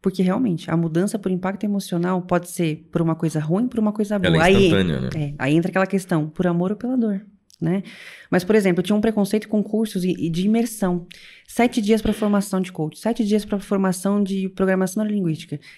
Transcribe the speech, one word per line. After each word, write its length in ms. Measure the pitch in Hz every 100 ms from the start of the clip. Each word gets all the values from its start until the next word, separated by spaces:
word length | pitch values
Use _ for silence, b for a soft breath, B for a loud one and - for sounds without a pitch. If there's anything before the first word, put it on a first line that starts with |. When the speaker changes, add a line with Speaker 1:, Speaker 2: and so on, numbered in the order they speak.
Speaker 1:
Porque, 200 | 196 190
realmente, 480 | 185 202 254 165 -
a 60 | 165
mudança 420 | 170 160 202 214
por 100 | 190
impacto 340 | 180 185 196 208
emocional 560 | 202 - 175 175 185
pode 280 | 180 175 170
ser 380 | - 170 156 -
por 120 | 170
uma 140 | 165 165
coisa 240 | 165 156
ruim, 280 | 151 185 247
por 120 | 226
uma 120 | 214
coisa 240 | 208 208 208
Speaker 2:
Ela 120 | 185
é 40 |
Speaker 1:
boa. 120 | -
Aí, 220 | - 196 185
Speaker 2:
instantânea, 340 | 98 92 69
né? 80 | 64 -
Speaker 1:
é, 180 | 143 143
aí 160 | 131 156
entra 140 | 175
aquela 180 | 180 190
questão, 420 | 196 185 170 156
por 180 | - 180
amor 240 | 170 180
ou 60 | 208
pela 180 | 240 262
dor, 260 | 226 196 - _ _ _
né? 240 | 165 190 170 B B B B
Mas, 140 | 214 190
por 100 | 220
exemplo, 240 | 196 175
eu 40 |
tinha 120 | 175 208
um 60 |
preconceito 480 | 220 214 196 214 -
com 120 | 214
cursos 440 | 208 214 220 190 180
e, 60 | -
e 120 | 170
de 160 | 165 196
imersão. 600 | 226 233 - 190 175 175 B B B _
Sete 340 | - 240 240
dias 200 | 202 220
pra 120 | 220
formação 480 | 208 208 202 196 190
de 100 | 185
coach, 260 | - 156 -
sete 280 | 214 233 208
dias 180 | 214
pra 160 | 202 202
formação 640 | 190 196 190 185 196 202
de 240 | 196 196 190
programação 540 | 190 190 185 190 202
neurolinguística, 560 | 214 208 175 156 - 147 B